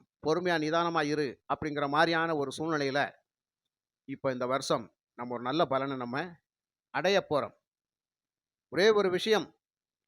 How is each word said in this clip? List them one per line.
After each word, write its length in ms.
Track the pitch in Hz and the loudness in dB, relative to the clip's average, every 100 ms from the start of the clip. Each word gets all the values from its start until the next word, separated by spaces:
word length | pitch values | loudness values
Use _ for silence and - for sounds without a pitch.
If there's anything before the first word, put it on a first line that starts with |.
| - _ | -14 _
பொறுமையா 360 | 147 160 180 165 | -2 0 2 0
நிதானமா 440 | 151 170 170 165 147 | 2 0 0 0 0
இரு" 200 | 151 139 - - | 0 -2 -6 -6
அப்படிங்கிற 380 | 147 156 147 143 | -4 -4 -4 0
மாதிரியான 480 | 147 165 165 165 156 | 2 2 2 0 -2
ஒரு 140 | 135 | -4
சூழ்நிலையில 480 | 117 160 151 139 139 120 - _ _ _ _ _ _ _ _ - | -6 -4 -2 0 0 -2 -6 _ _ _ _ _ _ _ _ -14
இப்ப 240 | 135 135 | -6 -4
இந்த 140 | 123 123 | -2 -2
வருஷம் 400 | 135 135 143 98 _ _ - | -2 0 -2 -2 _ _ -12
நம்ம 160 | 123 | -8
ஒரு 100 | 120 | -6
நல்ல 200 | 123 151 143 | -2 0 2
பலனை 300 | 131 139 131 | 0 -2 -4
நம்ம 260 | 120 131 175 170 _ _ _ _ _ | -4 -6 -6 -12 _ _ _ _ _
அடைய 240 | 131 175 196 170 | -2 2 2 2
போறோம். 260 | 147 110 _ _ _ _ _ _ _ _ _ _ _ - | -2 -2 _ _ _ _ _ _ _ _ _ _ _ -6
ஒரே 140 | 143 214 | 4 4
ஒரு 180 | 208 196 | 6 2
விஷயம், 360 | 180 220 214 - _ _ _ _ _ | 0 2 0 0 _ _ _ _ _